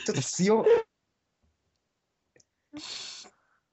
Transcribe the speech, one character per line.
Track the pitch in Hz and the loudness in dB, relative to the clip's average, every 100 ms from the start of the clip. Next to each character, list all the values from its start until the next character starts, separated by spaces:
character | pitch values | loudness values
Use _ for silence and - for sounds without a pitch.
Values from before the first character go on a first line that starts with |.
| - | -6
ょ | |
っ | |
と | 135 | -4
強 | - - 190 220 | -4 0 2 4
い。 | - 466 453 _ _ _ _ _ _ _ _ _ _ _ _ _ _ _ _ _ _ 294 - - - - - _ _ _ _ | 6 4 2 _ _ _ _ _ _ _ _ _ _ _ _ _ _ _ _ _ _ -18 -14 -14 -14 -16 -20 _ _ _ _